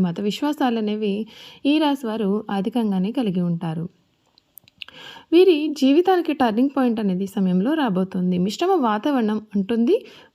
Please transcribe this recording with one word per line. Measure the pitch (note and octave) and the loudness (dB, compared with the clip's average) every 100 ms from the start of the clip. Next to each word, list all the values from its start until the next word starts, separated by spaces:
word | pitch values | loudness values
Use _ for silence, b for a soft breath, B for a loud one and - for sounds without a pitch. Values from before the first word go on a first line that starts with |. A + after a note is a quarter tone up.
| F#3 | -2
మత | E3+ G3+ | -2 -4
విశ్వాసాలు | G3 D4 D4 C4 A3+ | -2 -4 -2 -2 0
అనేవి | G#3 G#3+ G#3+ G3+ A3 B B B C#4 | -4 -4 -2 -4 -6 B B B 0
ఈ | D#4 | 2
రాశి | D4+ C#4 B3+ | 2 0 -4
వారు | A3 G3+ G#3 - G3 | -2 0 -2 -2 -4
అధికంగానే | F#3+ A#3+ A3 F#3+ F#3 B3+ | -2 -2 0 0 -2 -2
కలిగి | A3+ F3+ F3 | -2 -2 -2
ఉంటారు. | E3+ E3+ D#3+ E3+ _ _ _ _ _ _ - _ _ - B B B B | -2 -4 -6 -10 _ _ _ _ _ _ -20 _ _ -20 B B B B
వీరి | E4 F#4 D4+ D#4 C#4+ | 6 6 4 0 0
జీవితానికి | C4 C#4+ F4+ F#4 E4 D4 | 4 4 4 2 0 0
టర్నింగ్ | A#3+ G#3 C#4 - | 0 2 0 2
పాయింట్ | B3 A3+ | 0 0
అనేది | G#3 F3+ F#3+ | -2 -2 -4
ఈ | |
సమయంలో | - F#3 F3+ G#3+ D#4+ | -2 0 2 0 0
రాబోతుంది. | C4 F#3 F#3+ F#3+ F3+ F3+ | 0 0 -2 -2 0 0
మిశ్రమ | F3+ - F4 F#4+ A#3+ | -2 -2 0 2 2
వాతావరణం | G#3+ - C4 G#3+ G#3+ G#3+ G3+ | 0 0 0 0 -2 -4 -4
ఉంటుంది. | G3 A#3 A#3 A4 B B B | -2 0 2 0 B B B